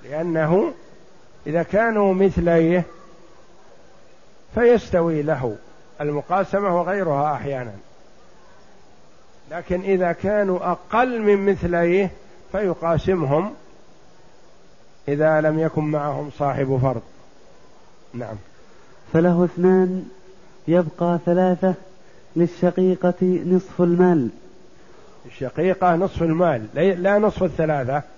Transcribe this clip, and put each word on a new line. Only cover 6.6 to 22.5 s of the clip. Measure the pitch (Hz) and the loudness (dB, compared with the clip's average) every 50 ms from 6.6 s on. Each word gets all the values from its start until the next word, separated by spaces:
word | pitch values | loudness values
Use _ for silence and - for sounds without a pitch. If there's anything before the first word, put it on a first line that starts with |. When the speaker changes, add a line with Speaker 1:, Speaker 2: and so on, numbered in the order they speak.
| 202 196 175 175 | -2 0 0 0
Speaker 1:
وغيرها | 170 175 196 202 190 165 143 139 143 151 147 | -2 -2 -4 -2 -2 -2 0 0 -2 -2 -4
أحيانا، | 123 110 143 139 127 123 113 101 101 - - - - - - - - - - - - - - - - - - - - - - - - - - - - - - - - - 143 | -4 -6 -8 -8 -8 -8 -10 -14 -16 -20 -20 -20 -20 -20 -20 -20 -20 -20 -20 -20 -20 -20 -20 -20 -20 -20 -20 -20 -20 -20 -20 -20 -20 -20 -20 -20 -20 -20 -20 -20 -20 -18 -14
لكن | 151 175 165 - 180 180 | -14 -14 -6 -4 -4 -2
إذا | 190 196 196 180 180 170 | 0 0 0 0 0 -2
كانوا | 170 - - 190 208 208 202 190 180 175 170 175 | -2 -2 -2 -2 0 0 0 0 -2 -2 -2 -4
أقل | 175 - - - - 226 254 262 240 226 | -4 -6 -6 -2 0 0 2 2 0 0
من | 214 208 208 196 196 | 2 2 2 4 2
مثليه | 196 196 - 170 175 175 170 170 170 175 196 202 180 - - - - - - - - | 0 0 0 -2 -2 0 0 2 2 2 2 0 -2 -6 -12 -20 -20 -20 -20 -16 -8
فيقاسمهم | - 190 214 185 160 - 165 170 165 151 - 185 190 175 151 135 143 156 185 214 - - - - - - - - - - - - - - - - - - - - - - - - - - - - - - - | -6 -4 -2 -2 -4 -2 -2 0 0 0 0 0 -2 0 0 0 0 0 0 -2 -8 -14 -20 -20 -20 -20 -20 -20 -20 -20 -20 -20 -20 -20 -20 -20 -20 -20 -20 -20 -20 -20 -20 -20 -20 -20 -20 -20 -20 -12 -6
إذا | 139 143 147 156 156 156 151 | -6 -2 2 2 2 2 2
لم | 151 156 156 160 | 2 2 0 0
يكن | 160 156 - 160 151 | -2 -2 -2 -2 -4
معهم | 151 151 147 143 147 135 139 147 143 - | -2 -2 -2 -4 -4 -6 -6 -8 -10 -6
صاحب | - 143 139 127 123 135 131 135 131 | -4 -4 -2 -2 -2 -2 -2 0 0
فرض. | 127 135 123 113 - - - - - - - - - - - - - - - - - - - - - - - | 0 0 -2 -4 -8 -14 -20 -20 -20 -20 -20 -20 -20 -20 -20 -20 -20 -20 -20 -20 -20 -20 -20 -20 -20 -16 -12
نعم. | 120 120 104 107 104 - - - - - - - - - - - - - - - | -12 -12 -10 -12 -14 -16 -20 -20 -20 -20 -20 -20 -20 -20 -20 -20 -20 -12 -2 0
Speaker 2:
فله | 160 170 180 175 170 180 | 2 4 4 4 2 2
اثنان | 170 - 175 180 185 185 185 185 185 185 185 - - - - - - - - - - - - - | 0 0 2 2 4 4 4 2 2 -2 -6 -8 -10 -18 -20 -20 -20 -20 -20 -20 -20 -20 -10 -2
يبقى | 151 165 180 175 156 - - 170 170 175 170 - | 0 2 2 2 0 -4 -2 -2 0 0 0 0
ثلاثة، | 175 175 180 185 185 180 175 190 185 180 - - - - - - - - - - - - | 0 2 2 2 2 2 2 0 -2 -2 -2 -10 -20 -20 -20 -20 -20 -20 -20 -20 -8 0
للشقيقة | 165 175 165 | 0 0 0